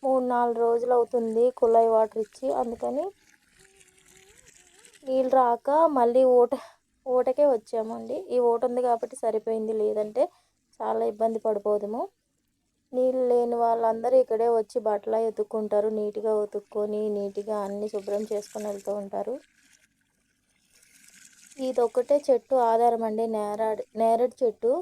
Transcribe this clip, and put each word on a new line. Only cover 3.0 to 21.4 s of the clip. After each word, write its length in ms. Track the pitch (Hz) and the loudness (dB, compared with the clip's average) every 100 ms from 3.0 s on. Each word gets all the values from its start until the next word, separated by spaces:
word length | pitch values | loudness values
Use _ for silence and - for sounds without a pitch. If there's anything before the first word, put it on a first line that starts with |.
| 359 392 _ _ _ _ 392 392 _ _ _ 381 381 453 494 _ _ _ - _ 277 | -6 -10 _ _ _ _ _ _ _ _ _ -20 _ _ -20 _ _ _ -20 _ -2
నీళ్ళు 240 | 262 254 262 | 0 4 4
రాక 300 | 247 233 - 294 330 277 | 4 2 2 4 4 4
మళ్ళీ 260 | 233 240 262 247 | 4 4 6 6
ఊట, 120 | 240 269 - _ _ _ 269 | 4 0 -10 _ _ _ -2
ఊటకే 380 | 254 254 262 294 | 0 0 2 2
వచ్చామండి. 680 | 240 - 226 220 233 226 254 381 | 2 -2 -6 -6 -8 -8 -10 -4
ఈ 20 | 247 240 | 0 2
ఊట 120 | 233 247 | 2 0
ఉంది 120 | 247 247 | 0 0
కాబట్టి 300 | 233 240 - | 0 -2 -6
సరిపోయింది, 520 | 233 220 220 220 220 220 | -4 -4 -4 -4 -4 -2
లేదంటే 420 | 214 214 214 214 294 _ _ _ _ _ | -2 -2 -4 -2 -4 _ _ _ _ _
చాలా 220 | 220 220 226 | -4 -2 -2
ఇబ్బంది 260 | 214 220 220 | -2 -2 -2
పడిపోదుము. 560 | 220 214 208 208 208 226 381 _ _ _ _ _ _ _ _ 254 | -2 -2 -2 -2 -2 -8 -8 _ _ _ _ _ _ _ _ -2
నీళ్ళు 260 | 254 254 247 | 0 0 0
లేని 260 | 240 240 233 | 0 0 0
వాళ్ళందరూ 540 | 233 233 226 226 233 262 | 0 2 0 0 2 2
ఇక్కడే 260 | 254 220 233 233 | 2 0 2 2
వచ్చి 220 | 214 254 214 | 0 -4 -2
బట్టలు 320 | 208 - 220 226 | -4 -2 -2 -2
ఎత్తుక్కుంటారు, 600 | 214 214 220 214 208 208 214 | -4 -6 -4 -2 0 0 -2
నీట్గా 340 | 208 208 220 214 | -6 -4 -2 -2
ఉతుక్కొని 580 | 208 208 202 214 208 208 214 208 | -2 -6 -10 -6 -4 -4 -4 -4
నీట్గా 400 | 202 202 202 214 196 | -6 -8 -6 -6 -6
అన్నీ 200 | 202 208 | -6 -8
శుభ్రం 300 | 208 196 202 214 | -8 -6 -6 -4
చేసుకొని 340 | 208 208 214 208 | -6 -8 -10 -10
వెళ్తూ 220 | 202 202 202 | -10 -8 -8
ఉంటారు. 320 | 196 196 202 262 _ _ _ _ _ _ _ _ _ _ _ _ _ _ _ _ - - - _ | -8 -8 -8 -10 _ _ _ _ _ _ _ _ _ _ _ _ _ _ _ _ -20 -20 -20 _